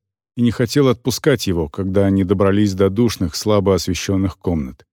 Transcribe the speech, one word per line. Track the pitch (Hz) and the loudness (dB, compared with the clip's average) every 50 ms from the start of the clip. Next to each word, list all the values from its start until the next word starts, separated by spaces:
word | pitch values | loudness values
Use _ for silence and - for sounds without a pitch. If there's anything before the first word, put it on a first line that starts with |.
| _ _ _ _ _ _ - | _ _ _ _ _ _ -4
и | 127 | 0
не | 120 120 | 0 0
хотел | 107 - 123 110 - 143 139 131 | 0 0 -4 0 2 2 2 2
отпускать | 113 - - 131 117 - - 156 135 - - | 2 0 -2 -6 -6 -2 0 0 0 0 0
его, | - 90 85 80 76 | -2 -2 -2 -2 -4
когда | - - 95 95 92 101 98 | -4 -6 -6 -2 0 2 2
они | 98 98 95 95 | 2 2 2 2
добрались | 87 101 92 101 98 98 104 107 101 95 | 2 2 2 2 2 2 2 2 0 2
до | 95 98 98 | 2 0 0
душных, | 95 113 123 110 - - 92 82 - | 2 2 0 0 0 -2 -6 -6 -6
слабо | - - 107 107 104 95 101 95 | -6 -2 0 0 2 2 2 2
освещённых | 90 - - 90 - - - 98 95 95 92 - _ | 2 0 -2 -4 -4 -2 -2 -2 -2 -2 -2 -4 _
комнат. | - 92 85 80 69 64 - _ - _ | -6 -4 -4 -4 -4 -6 -10 _ -20 _